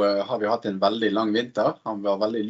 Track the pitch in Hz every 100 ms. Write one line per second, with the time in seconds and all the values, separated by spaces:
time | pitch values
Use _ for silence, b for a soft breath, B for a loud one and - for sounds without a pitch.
0 | 101 101 101 117 104 117 107 95 101 113
1 | 107 104 110 110 120 107 131 156 117 104
2 | 101 98 107 113